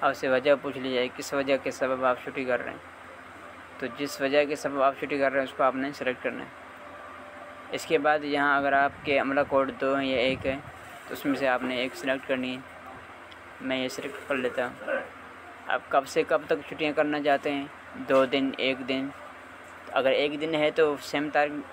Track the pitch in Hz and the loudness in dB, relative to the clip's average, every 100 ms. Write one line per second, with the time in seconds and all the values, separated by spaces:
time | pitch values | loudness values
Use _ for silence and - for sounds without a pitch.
0 | 143 131 139 127 143 135 139 131 131 127 | 0 2 2 4 6 4 2 -4 -2 0
1 | 127 - - 139 135 135 135 - 131 127 | 0 -4 -4 -2 2 2 0 -2 0 2
2 | 127 123 139 139 127 123 123 - - - | 2 2 -2 -4 0 0 -2 -10 -14 -18
3 | - - - - - - - - 127 - | -18 -18 -18 -18 -18 -18 -16 -8 -8 -4
4 | 143 - 135 147 143 147 143 139 135 131 | -6 -2 2 4 4 0 -2 2 2 2
5 | 139 143 135 135 131 - 131 131 139 143 | -4 2 2 2 0 2 2 2 -4 -2
6 | 127 123 127 120 135 - - - - - | -4 -2 -4 -6 -12 -16 -18 -18 -16 -16
7 | - - - - - - - 131 - 156 | -16 -16 -16 -16 -16 -16 -8 -8 0 4
8 | 151 151 147 143 143 139 139 139 139 - | 4 2 2 2 4 4 4 4 4 0
9 | 147 135 127 139 135 135 131 120 135 139 | 2 2 4 2 4 4 2 0 0 2
10 | 135 131 131 131 135 139 - - - - | 2 2 2 2 -2 -4 -8 -16 -16 -16
11 | - - 147 131 135 123 127 127 131 - | -12 -4 -2 2 4 2 0 -2 -2 -2
12 | 135 131 - 131 127 127 - - - - | -2 -2 0 -2 -2 -6 -10 -16 -16 -16
13 | - - - - - - 131 131 127 - | -16 -18 -18 -18 -18 -10 -2 -2 -2 -4
14 | 143 - - 135 123 127 123 - - - | -8 -8 -2 0 0 0 -4 -4 -4 -4
15 | - - - - - - - 127 - 143 | -4 -14 -18 -18 -18 -12 -2 -2 2 2
16 | 135 165 151 156 151 156 - 143 151 147 | 4 0 2 0 2 -2 -2 -4 -2 2
17 | 147 147 143 139 147 143 143 - - 127 | 2 2 4 2 2 -2 -6 -12 -16 -10
18 | 131 135 131 139 135 - 131 131 127 131 | 4 6 6 4 2 2 0 0 -2 -2
19 | 139 - - - - - - - - - | -2 -8 -16 -16 -18 -18 -18 -18 -2 2
20 | 131 131 147 147 156 156 151 156 151 139 | 4 4 2 0 0 2 2 4 4 2
21 | - 147 151 147 147 147 - | -2 -2 0 2 2 0 -10